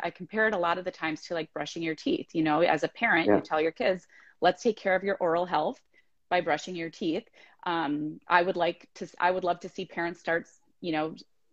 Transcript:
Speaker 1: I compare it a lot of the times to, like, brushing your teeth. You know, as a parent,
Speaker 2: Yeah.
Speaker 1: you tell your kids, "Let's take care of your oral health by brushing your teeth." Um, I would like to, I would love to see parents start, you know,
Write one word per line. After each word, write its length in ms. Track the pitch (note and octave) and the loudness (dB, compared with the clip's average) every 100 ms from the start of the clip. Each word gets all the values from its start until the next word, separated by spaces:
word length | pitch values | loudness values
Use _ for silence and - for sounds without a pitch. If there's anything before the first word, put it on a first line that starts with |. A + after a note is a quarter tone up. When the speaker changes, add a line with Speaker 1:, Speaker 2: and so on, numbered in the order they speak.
Speaker 1:
I 80 | F3 | -8
compare 360 | - F3+ G#3+ A3 | -8 -8 0 2
it 80 | |
a 40 | G3+ | 2
lot 200 | E3+ F3 | 0 0
of 60 | |
the 60 | F#3 | -4
times 320 | - D#3+ D#3 - | -6 -6 -6 -6
to, 80 | |
like, 180 | E3+ D#3+ | -6 -6
brushing 300 | D#3 D3 - | -6 -8 -4
your 120 | E3 | -4
teeth. 340 | D#3 - F3 - | -4 -2 -2 -2
You 100 | E3+ | 0
know, 180 | D#3+ D3+ | 2 4
as 240 | E3+ D#3 | 4 4
a 40 | D#3+ | 0
parent, 380 | - A#3 F#3 G#2+ | -2 0 2 4
Speaker 2:
Yeah. 100 | F#3 | 4
Speaker 1:
you 60 | |
tell 180 | - D#3 | 2 -2
your 120 | D#3+ | -2
kids, 340 | - A#3+ F#3 - - - - | 0 0 0 -4 -20 -20 0
"Let's 220 | F3 F3+ | 2 2
take 140 | B3 G#3+ | 0 0
care 180 | G3 | 0
of 80 | F#3 | 0
your 120 | G3 G3 | 0 -2
oral 300 | F3 E3+ F3 | 0 0 2
health 340 | D#3 D#3+ C4+ _ _ _ _ - | 0 0 -4 _ _ _ _ -2
by 120 | F3+ | 0
brushing 340 | E3+ D#3 - F3+ | 2 -2 -2 -8
your 140 | E3 | -8
teeth." 360 | - E3+ E3+ - - - - | -4 -2 -2 -4 -20 -20 -10
Um, 560 | - E3+ D3+ D3 D3+ E3 - | -4 -2 0 -2 -4 -6 2
I 140 | F3 | 4
would 140 | F3 F#3 | 4 2
like 320 | E3+ F3 - - | 0 -2 -10 -12
to, 120 | F3+ - | -12 0
I 120 | F3+ | 2
would 140 | F#3 | 2
love 160 | F3+ F3 | 0 -2
to 80 | F#3 | -4
see 160 | - | -10
parents 360 | F3+ - E3+ E3+ | -10 -4 -6 -4
start, 260 | - E3 - _ _ - | -2 -2 -4 _ _ -12
you 120 | F3+ | -4
know, 220 | D#3 D#3 - - _ _ | -2 -4 -6 -18 _ _